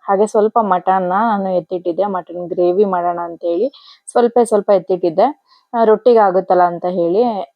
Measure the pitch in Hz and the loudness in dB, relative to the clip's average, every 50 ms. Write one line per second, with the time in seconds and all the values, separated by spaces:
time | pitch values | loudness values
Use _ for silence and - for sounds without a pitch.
0 | _ - 196 190 214 214 - 220 208 220 - 240 220 202 185 180 175 - 190 190 | _ -2 0 0 0 2 2 0 0 2 0 0 0 0 -2 -2 0 0 0 0
1 | 185 180 180 196 226 233 214 202 196 190 185 180 165 _ 190 180 175 180 165 165 | 0 -2 -2 0 0 0 -2 -2 -2 -2 -2 -4 -4 _ -10 -6 -4 -6 -2 -2
2 | 196 208 196 185 165 _ 170 175 175 165 180 190 175 175 180 190 214 196 185 175 | -4 -4 -4 -6 -8 _ -12 -12 -10 -8 -2 0 0 0 2 2 0 0 0 -2
3 | 175 175 175 170 175 170 170 165 - 170 170 170 220 277 _ - - - - _ | -2 -4 -4 -4 -8 -10 -12 -8 -6 -4 -2 -2 -2 -4 _ -10 -20 -20 -20 _
4 | _ - - 240 240 240 233 247 233 220 226 208 202 - 208 190 - _ 190 180 | _ -4 -2 0 0 2 2 0 0 2 0 -2 2 2 0 0 2 _ -4 -2
5 | 180 175 160 185 208 262 - _ _ _ _ _ _ _ - 233 226 214 220 208 | -2 -2 0 2 0 0 0 _ _ _ _ _ _ _ -2 0 2 2 2 2
6 | _ 254 240 226 208 196 180 190 185 - 190 180 180 175 175 170 - 180 180 185 | _ 4 4 4 4 4 2 0 0 0 2 2 2 0 0 -4 -6 -6 -2 -2
7 | 170 170 175 202 247 240 220 196 - - _ | -2 0 0 0 0 0 -2 -6 -10 -12 _